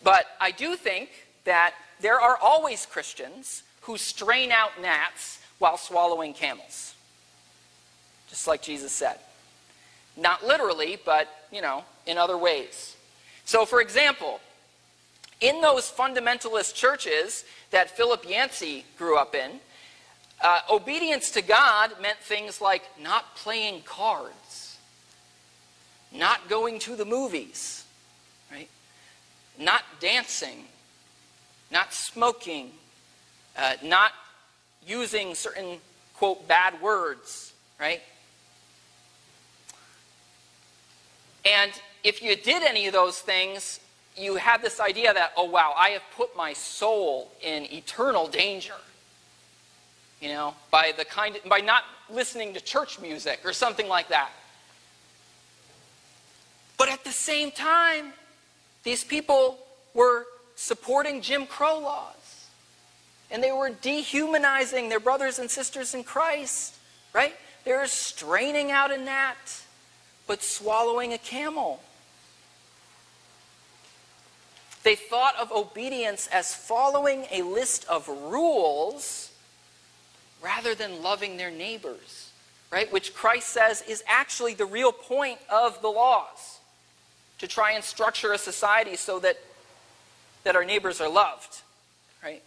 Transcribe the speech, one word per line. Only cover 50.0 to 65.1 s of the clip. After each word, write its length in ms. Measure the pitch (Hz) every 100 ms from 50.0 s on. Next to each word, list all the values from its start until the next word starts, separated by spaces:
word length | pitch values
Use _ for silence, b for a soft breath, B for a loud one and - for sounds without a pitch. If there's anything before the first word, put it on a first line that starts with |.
| _ _
you 100 | 147
know, 260 | 147 147 147 -
by 220 | 156 160
the 140 | 156 151
kind 300 | - 214 202
of, 80 | 190
by 140 | 202
not 240 | 208 240 - - -
listening 440 | 226 - 240 214
to 80 | 185
church 380 | - 277 190 -
music 420 | 175 151 151 131
or 100 | 180
something 340 | 180 240 214 202
like 200 | 180 170
that. 220 | 156 139 - - - _ _ _ _ _ _ _ _ _ _ _ - _ _ _ _ _ _ _ _ _ -
But 120 | 262
at 140 | -
the 80 | 285
same 400 | 254 - 302 294
time, 640 | 277 294 339 339 311 294 - - _ _ _ _ _
these 200 | - 240
people 560 | - 302 302 277 262 262 - - _
were 320 | 233 247 240 240 - _ -
supporting 680 | - 226 - 269 294 277
Jim 260 | 214 277 269
Crow 320 | - 294 311
laws, 680 | 285 285 - - - - - _ _ _ _ _ _ _ _
and 120 | 220
they 80 | 262
were 180 | 269 269
dehumanizing 1200 | 220 254 294 294 277 311 311 285 269 262 254 233
their 100 | 220
brothers 400 | 226